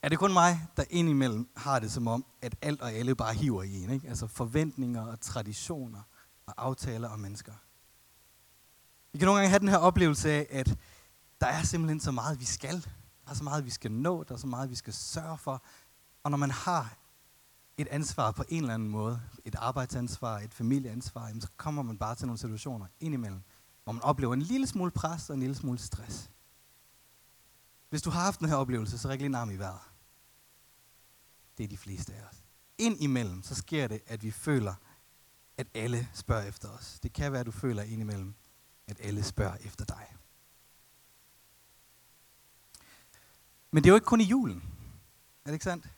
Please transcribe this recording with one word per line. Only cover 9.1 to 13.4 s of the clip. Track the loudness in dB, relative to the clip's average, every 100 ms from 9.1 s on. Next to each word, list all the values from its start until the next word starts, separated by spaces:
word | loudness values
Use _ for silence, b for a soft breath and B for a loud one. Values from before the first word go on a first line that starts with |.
Vi | 4
kan | 6
nogle | 8
gange | 8
have | 6
den | 6
her | 8
oplevelse | 8 8 6 6 4
af, | 2 0
at | 0 0 0 B B B _ _ _
der | 0
er | 2
simpelthen | 0 0 0 0
så | 0
meget, | -2 -2 -4
vi | -4
skal. | -6 -6 -6 -8 -16 -20 _ -10
Der |
er |
så | -6